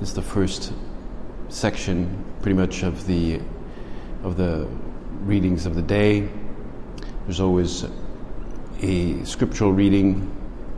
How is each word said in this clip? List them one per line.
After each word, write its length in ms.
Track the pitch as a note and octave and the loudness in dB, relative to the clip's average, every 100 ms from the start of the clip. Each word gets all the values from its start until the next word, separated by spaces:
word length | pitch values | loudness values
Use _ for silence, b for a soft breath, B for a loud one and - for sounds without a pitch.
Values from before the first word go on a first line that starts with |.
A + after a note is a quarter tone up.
is 100 | G2+ | -4
the 80 | - | -4
first 500 | - G#2 F#2 - - - - - - - - - - | 0 2 2 0 -6 -6 -8 -8 -8 -8 -8 -8 -8
section 760 | - A2 - - F2 F2+ G2 - - | -2 0 0 0 0 0 -2 -6 -2
pretty 140 | G#2 F#2 | 2 4
much 280 | F#2 - | 4 2
of 200 | F#2 E2 - | -2 -2 0
the, 320 | F2 E2+ D#2+ - - - B B B B B | 2 2 0 -4 -8 -10 B B B B B
of 140 | F#2+ F2 | -4 0
the 280 | F2+ D#2 B1+ - - - - - | 2 0 -2 -4 -6 -6 -8 -4
readings 440 | G2+ G2+ F#2 F2 F2 | 2 2 4 2 0
of 80 | |
the 80 | D#2+ | 0
day. 460 | E2 G2+ G#2 G#2 G2+ - - - - - - - B B | 2 4 6 4 0 -4 -4 -6 -8 -10 -10 -10 B B
There's 160 | - F2 | -4 2
always 440 | F#2+ F2+ E2+ - - - - - - - - - - - | 4 4 4 0 -6 -6 -6 -6 -6 -6 -4 -6 -6 -2
a 440 | - F2+ F2 C#2+ | 0 2 2 0
scriptural 480 | - - B2+ - G#2 | -2 0 0 4 4
reading, 580 | F#2+ G2+ G2 G2 F#2+ - - - - - | 6 6 8 6 4 0 -4 -6 -8 -6